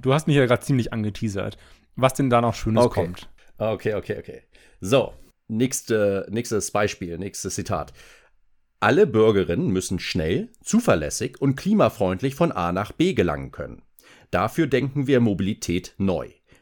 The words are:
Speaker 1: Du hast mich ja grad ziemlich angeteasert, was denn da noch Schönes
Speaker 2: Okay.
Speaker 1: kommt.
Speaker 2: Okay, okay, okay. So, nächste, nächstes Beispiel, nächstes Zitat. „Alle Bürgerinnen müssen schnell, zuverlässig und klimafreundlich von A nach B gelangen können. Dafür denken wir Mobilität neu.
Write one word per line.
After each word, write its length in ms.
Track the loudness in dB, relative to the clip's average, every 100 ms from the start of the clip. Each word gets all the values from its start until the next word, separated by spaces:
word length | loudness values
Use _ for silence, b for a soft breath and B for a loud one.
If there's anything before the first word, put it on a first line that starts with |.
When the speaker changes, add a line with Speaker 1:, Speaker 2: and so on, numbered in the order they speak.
Speaker 1:
Du 100 | 0
hast 140 | 0 4
mich 100 | 4
ja 80 |
grad 200 | 4 2
ziemlich 280 | 2 0 0
angeteasert, 640 | -4 -4 -4 -6 -4 -8 -10 b b b 0
was 160 | 0
denn 160 | 2 2
da 140 | 4
noch 120 | 2
Schönes 300 | 0 0 4
Speaker 2:
Okay. 160 | 2 2
Speaker 1:
kommt. 300 | -4 -6 -16 -20 b -6
Speaker 2:
Okay, 380 | -4 -4 -4
okay, 240 | -4 -6 -10
okay. 240 | -12 -18 _ b b b
So, 320 | 0 0 0 -8 -20 _ -8
nächste, 800 | -2 -2 -4 -2 0 0 -2 -4
nächstes 440 | -6 -4 -4 -2
Beispiel, 440 | -2 -2 -4 -10 -8
nächstes 380 | -10 -10 -10
Zitat. 400 | -8 -6 -6 -8 -16 b b b _ _ _ _ -2
„Alle 260 | 2 4 4
Bürgerinnen 640 | 4 6 4 2 0 0
müssen 300 | 0 -2 -6
schnell, 520 | -4 -2 0 -2 -4 _
zuverlässig 800 | 0 2 4 2 0 -6 -8 -2
und 160 | -2 0
klimafreundlich 800 | 0 2 2 2 0 0 -2
von 180 | 0 0
A 180 | 0 -2
nach 200 | -2 -4
B 220 | 0 0
gelangen 360 | 2 0 -2 -8
können. 300 | -10 -12 -14 -20 _ b b b
Dafür 360 | -2 0 0 0
denken 400 | 0 0 -2 2
wir 140 | 4
Mobilität 760 | 4 2 -2 -4 -4 -4 -4 -4
neu. 320 | -2 -2 -6 _ _ b